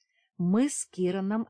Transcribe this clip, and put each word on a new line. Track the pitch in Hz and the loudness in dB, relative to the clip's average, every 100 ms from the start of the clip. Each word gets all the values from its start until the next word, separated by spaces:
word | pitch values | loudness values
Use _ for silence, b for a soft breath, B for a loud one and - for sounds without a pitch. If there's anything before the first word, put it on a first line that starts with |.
| _ _ _ - | _ _ _ -2
Мы | 175 208 285 | 2 4 2
с | - - | -2 -8
Кираном | - 180 190 190 220 - | -2 -2 0 -2 -4 -4